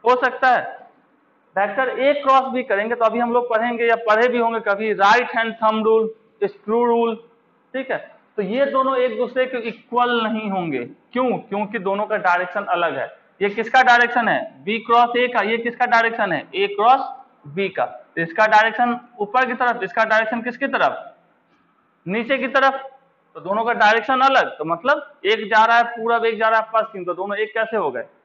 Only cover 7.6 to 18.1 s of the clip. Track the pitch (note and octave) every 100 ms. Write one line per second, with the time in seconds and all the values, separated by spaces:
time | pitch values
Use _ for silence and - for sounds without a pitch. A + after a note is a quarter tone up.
7.6 | _ C4 C4 F3 - - _ - F#3+ A#3
8.6 | C#4 C4 C4 C4 B3 A3 A#3+ B3+ B3+ B3+
9.6 | A3+ - _ A#3 B3 A#3+ A3 G#3+ G#3+ F#3+
10.6 | E3+ C3 A#2+ - _ A#3+ B3+ F#3 - G3
11.6 | G#3 A3 F#3 G3 G#3 G#3+ F3+ F3+ F3+ G#3+
12.6 | G3 F3 E3+ C3+ A2+ - _ _ G3 G3+
13.6 | A3+ C4 B3+ A#3+ A#3+ B3 A3 C#3+ - -
14.6 | D3 A3+ A3+ A#3 A#3+ A#3+ B3 A#3+ G3+ A3+
15.6 | A#3 A#3+ B3 A#3 A3+ A3+ G3+ D#3 - F3
16.6 | G3+ G3+ A3 C4+ - - - _ D3 D3+
17.6 | F#3+ D#3 A#2+ - -